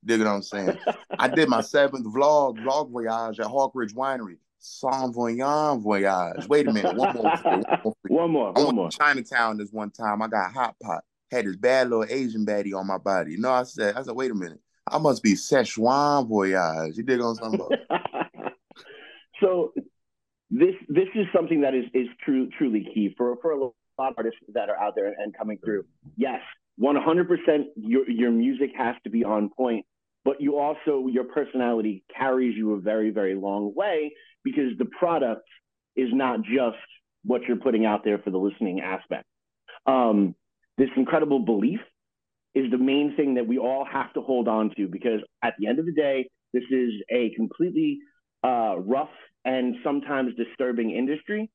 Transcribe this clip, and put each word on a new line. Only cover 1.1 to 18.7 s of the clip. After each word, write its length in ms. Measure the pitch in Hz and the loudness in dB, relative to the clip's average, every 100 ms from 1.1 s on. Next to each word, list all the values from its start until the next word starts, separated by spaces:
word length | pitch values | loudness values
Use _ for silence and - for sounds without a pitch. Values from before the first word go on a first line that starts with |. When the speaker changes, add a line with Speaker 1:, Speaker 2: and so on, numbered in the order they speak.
| - | 0
Speaker 1:
I 80 | 127 | 0
did 200 | 131 147 | 4 4
my 120 | 123 | 2
seventh 440 | - 147 139 139 113 | 2 2 2 2 -6
vlog, 540 | 113 143 151 139 113 | 2 4 4 2 -2
vlog 320 | 117 139 147 | -2 -2 -2
voyage 480 | 123 113 113 113 107 | -6 -4 -4 -4 -6
at 80 | 110 | -4
Hawk 240 | 131 135 | 0 0
Ridge 200 | 131 113 110 | -2 -6 -4
Winery. 420 | 135 131 104 82 _ _ | -4 -4 -8 -14 _ _
Saint 540 | - - 135 135 131 117 | -20 -6 -4 -2 -2 -2
Voyage 680 | 120 117 135 151 151 135 | -2 0 0 2 2 0
voyage. 680 | 104 101 98 92 87 - - | 0 2 2 2 0 -6 2
Wait 200 | 147 147 | 2 4
a 60 | |
minute. 220 | 110 180 117 | 2 0 0
One 180 | 190 - | 0 2
more. 160 | 160 | 0
Speaker 2:
<laughs> 100 | 165 | 2
Speaker 1:
One 200 | 165 - - - | 2 0 2 -2
more. 120 | - - - | -2 -6 0
Speaker 2:
One 240 | 147 170 | 2 2
more, 160 | 156 107 | 2 2
Speaker 1:
I 20 | |
Speaker 2:
one 140 | 92 143 | 2 2
Speaker 1:
went 100 | 117 | 2
Speaker 2:
more. 140 | 87 | -2
Speaker 1:
to 60 | - | 2
Chinatown 600 | 147 135 117 123 117 107 | 2 2 -2 0 0 0
this 140 | 101 | -6
one 180 | 107 104 | -8 -8
time. 320 | - 113 104 | -4 -2 0
I 60 | 110 | 0
got 240 | 110 92 | 0 -2
hot 220 | 120 120 - | 0 -4 -4
pot. 240 | 107 82 - _ _ | -6 -6 -6 _ _
Had 140 | 127 107 | -4 -2
this 100 | 92 | 0
bad 340 | 120 131 127 | 2 4 4
little 160 | 117 107 | 2 0
Asian 380 | 127 127 110 104 | -2 -4 -2 -2
baddie 320 | 104 101 95 | -2 -2 -4
on 80 | 98 | -4
my 120 | 95 | -4
body. 320 | 98 95 80 | -2 -2 -2
You 80 | 85 | -4
know, 120 | 123 | 0
I 120 | 127 | 0
said, 320 | 127 - 107 107 | -2 -2 -2 -2
I 60 | |
said, 120 | 135 117 | -6 -4
"Wait 140 | 131 | -4
a 40 | 107 | -4
minute. 240 | 87 80 _ _ - | -8 -14 _ _ -4
I 60 | 151 | 0
must 240 | 156 123 | 2 4
be 120 | 113 | 4
Szechuan 920 | 98 - 139 110 - 113 135 147 143 120 | 2 4 2 2 2 2 4 4 2 2
voyage." 680 | 107 95 95 85 80 80 80 | 2 2 2 2 0 -4 -6
You 60 | |
dig 160 | 117 123 | 0 0
what 80 | 120 | 0
I'm 100 | 113 | -4
talking 220 | 110 208 - 277 - | -4 -4 -2 -4 -2
about? 120 | - | -4
Speaker 2:
<laughs> 500 | - - - - - - _ | -4 -8 -8 -8 -12 -12 _